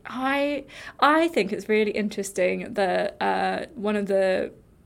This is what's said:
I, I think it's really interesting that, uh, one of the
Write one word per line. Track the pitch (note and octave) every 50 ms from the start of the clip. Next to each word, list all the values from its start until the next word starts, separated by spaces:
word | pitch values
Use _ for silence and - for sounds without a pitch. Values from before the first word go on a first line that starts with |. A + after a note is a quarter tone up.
| -
I, | - - B3 C4 C4 C#4 C#4 C#4+ C#4+ D4 C#4 - - - - - - - -
I | C4 C#4 D4+ D#4+ E4 E4
think | E4 B3+ G3 G#3 G#3+
it's | - G3 -
really | G#3+ G#3+ A3 G#3
interesting | - G#3 G#3 G#3 G3+ G3+ G3 G3 - - F3+ F#3 F#3+ F3+ F3 - -
that, | G3+ G3 F3+ F3+ F#3 F3+ - - -
uh, | G3 G3 F#3+ F#3+ F#3+ F#3 F#3+ - - - -
one | A#3+ G3 G#3 G#3+
of | G#3 G3+
the | F#3+ G3 F#3+ F#3+ F#3+ F#3 F3+ - - - - - _ _ - -